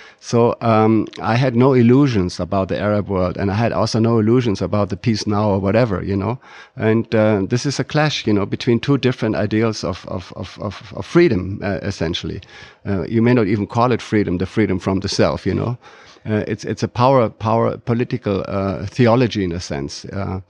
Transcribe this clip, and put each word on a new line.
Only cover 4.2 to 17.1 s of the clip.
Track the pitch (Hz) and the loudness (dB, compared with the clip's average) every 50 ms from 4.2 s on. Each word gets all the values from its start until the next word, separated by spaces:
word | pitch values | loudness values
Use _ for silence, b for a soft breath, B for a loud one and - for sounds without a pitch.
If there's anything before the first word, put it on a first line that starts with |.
| 107 107 117 131 120 120 98 95 | 4 4 4 2 2 0 -2 -2
about | 101 85 98 104 101 95 | -2 -2 0 -2 -2 -2
the | 101 | -4
peace | 95 - 123 110 101 - 107 | -4 -2 -2 -2 0 -2 -2
now | 104 101 107 107 | -2 0 0 0
or | 98 98 | 0 0
whatever, | 95 98 101 110 127 113 98 90 | 0 2 2 2 2 2 0 -4
you | 85 85 98 | -4 -4 -2
know. | 98 95 104 127 135 B B B B B B B 131 | -2 -2 -2 -4 -6 B B B B B B B -2
And, | 107 110 110 113 113 - - | 0 2 2 2 0 0 2
uh, | 110 107 107 110 101 98 95 | 2 4 4 2 2 0 0
this | 117 123 - | -2 -2 -2
is | 143 131 - | -4 -4 -4
a | 127 | -6
clash, | - - 151 151 151 135 - - | -2 0 0 0 0 -2 -2 -2
you | 113 | 0
know, | 107 101 98 | 0 0 0
between | 101 110 104 - - 120 113 | -2 -4 -2 0 0 0 2
two | - - 143 135 | 2 0 0 2
different | 113 123 123 - - 127 104 | 2 0 0 0 -2 -2 -2
ideals | 73 101 101 107 107 113 113 107 - - | -2 -2 0 0 0 0 0 -2 -2 -6
of, | - 95 - - - | -6 -6 -8 -10 -10
of, | - 98 90 - - - | -10 -10 -10 -12 -12 -14
of, | 98 92 - - | -14 -14 -12 -10
of, | 87 104 95 - - 107 - | -10 -10 -10 -10 -16 -14 -12
of | - 98 | -12 -12
freedom, | - - 165 175 170 117 92 90 92 98 - | 0 2 4 4 4 4 0 -2 -4 -6 -6
uh, | - 104 98 - | -4 -4 -4 -4
essentially. | - 101 98 - - 80 87 - - 82 78 - B B B B B B B B B - | -4 -6 -4 -4 -4 -4 -4 -6 -6 -8 -8 -10 B B B B B B B B B -6
Uh, | 101 95 80 | -4 -4 -4
you | - - 113 | -2 0 2
may | 113 120 123 | 4 4 4
not | 123 110 90 | 4 2 2
even | 107 104 101 92 | 0 0 -2 -2
call | - 117 117 127 | 0 0 2 2
it | 120 104 | 0 -2
freedom, | - - - 107 101 95 90 87 | -2 0 0 0 2 0 0 -2
the | 95 | -4
freedom | 92 - 113 110 98 95 92 | -2 0 0 0 2 0 -2
from | - 98 95 95 | -2 -2 -2 -2
the | 87 98 | -2 -4
self, | - - 110 85 69 - - | 0 0 2 0 0 -2 -2
you | 98 92 | -2 -2
know. | 98 101 110 120 B B B B B B B B B B | -2 -2 -2 -4 B B B B B B B B B B
Uh, | 107 107 107 - - | -4 -4 -2 -2 -4
it's, | 110 107 - | -6 -6 -6
it's | - 110 - - | -8 -6 -4 -6
a | - | -6
power, | - - 123 131 | -2 2 2 4